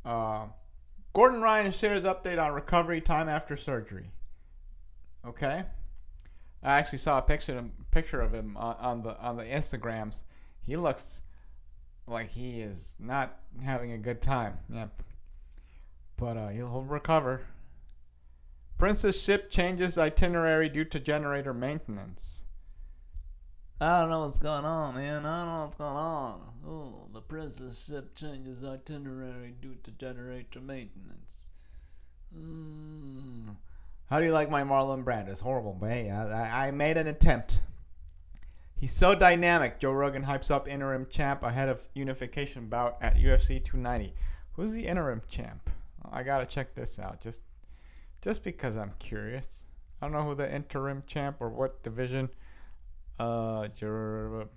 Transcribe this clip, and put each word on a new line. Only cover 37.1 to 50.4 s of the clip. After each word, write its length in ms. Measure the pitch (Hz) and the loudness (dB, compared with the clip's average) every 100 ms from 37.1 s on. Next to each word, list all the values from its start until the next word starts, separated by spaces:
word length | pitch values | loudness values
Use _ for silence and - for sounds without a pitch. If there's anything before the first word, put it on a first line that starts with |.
| 151 156 123 - - - - - - - - - - - - - - | 10 10 10 6 6 6 -2 -14 -16 -16 -16 -16 -14 -14 -14 -8 -2
He's 180 | 135 | 0
so 200 | - 185 | 8 8
dynamic. 640 | 196 180 175 175 170 127 - | 10 10 10 8 6 4 2
Joe 120 | 135 | 0
Rogan 320 | 135 143 135 | 2 2 0
hypes 260 | 139 139 - | -2 -2 2
up 180 | 143 139 | 2 2
interim 400 | 139 135 131 131 | -4 -2 -2 0
champ 340 | - 143 139 | 2 2 2
ahead 240 | 120 127 135 | 0 0 0
of 200 | 127 - | 0 -4
unification 760 | - 135 131 123 - 139 131 113 | -6 -4 -4 -4 -4 -4 -6 -4
bout 280 | 117 120 120 | 0 0 2
at 160 | 117 - | 6 10
U 160 | 131 | 12
F 80 | 127 | 10
C 180 | - - | 10 4
two 180 | - 127 | 2 2
ninety. 360 | 123 120 98 - - - - | 2 0 -2 -2 -2 -2 -6
Who's 200 | - 208 | -4 -2
the 140 | 226 226 | -2 0
interim 340 | 175 151 113 - | 0 0 -2 -4
champ? 420 | - 113 - - - - - - | -6 -6 -6 -2 -2 -4 -12 -8
I 140 | - | -6
gotta 220 | 127 139 127 | 0 0 0
check 280 | - 135 | -4 -4
this 260 | - 120 - | -6 -6 -6
out, 220 | 98 - | -8 -8
just, 200 | 113 - - - - - - - - - | -10 -12 -14 -20 -18 -18 -18 -18 -18 -8
just 220 | 196 220 | -4 -4
because 340 | 190 170 127 110 | -4 -6 -4 -4
I'm 160 | 101 - | -6 -8
curious. 680 | - 107 107 127 127 - - - - - | -6 -6 -6 -8 -8 -12 -16 -18 -18 -8
I 40 | 147 | -4
don't 80 | |
know 100 | 151 | -2
who 120 | 151 | -2
the 160 | 139 | -2